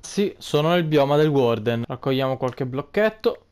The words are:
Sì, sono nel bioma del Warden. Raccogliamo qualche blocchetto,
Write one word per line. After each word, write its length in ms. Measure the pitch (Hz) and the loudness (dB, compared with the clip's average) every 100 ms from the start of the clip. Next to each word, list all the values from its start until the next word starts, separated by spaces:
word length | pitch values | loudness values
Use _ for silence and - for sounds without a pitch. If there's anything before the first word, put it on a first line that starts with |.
Sì, 340 | - - 202 - | -8 -4 -4 -4
sono 320 | - 147 156 | -4 0 2
nel 140 | 175 | 0
bioma 320 | 165 151 139 147 | 2 2 4 4
del 120 | 156 | 4
Warden. 560 | 139 120 113 110 117 117 | 4 2 2 0 -2 -4
Raccogliamo 500 | 123 139 131 135 131 | -6 -2 -2 -2 -2
qualche 300 | 131 120 131 | -4 -4 -6
blocchetto, 800 | 131 143 - 214 214 233 - _ | -6 -6 0 0 0 -4 -4 _